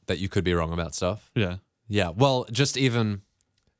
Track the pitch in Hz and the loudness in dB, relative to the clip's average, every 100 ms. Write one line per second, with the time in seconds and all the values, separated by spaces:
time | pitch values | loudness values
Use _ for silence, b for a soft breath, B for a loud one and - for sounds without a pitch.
0 | - 92 95 104 87 87 82 85 82 - | -6 -4 -2 0 2 2 0 -4 -4 -2
1 | 90 107 - 120 95 90 - _ - 101 | -2 -4 -6 -2 -2 -4 -12 _ -4 0
2 | 87 87 139 127 107 117 139 127 135 117 | 0 4 4 2 -2 0 0 2 2 2
3 | 110 101 - _ _ _ _ _ | 0 -2 -10 _ _ _ _ _